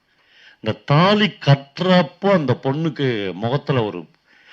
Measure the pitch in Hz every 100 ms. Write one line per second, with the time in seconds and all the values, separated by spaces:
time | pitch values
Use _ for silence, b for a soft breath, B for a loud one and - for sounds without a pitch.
0 | _ b b b b b 110 - - 143
1 | 185 208 202 - - 135 - - 180 180
2 | - - 196 190 131 117 135 143 165 135
3 | 135 113 98 87 113 135 - 135 107 87
4 | 80 _ _ B B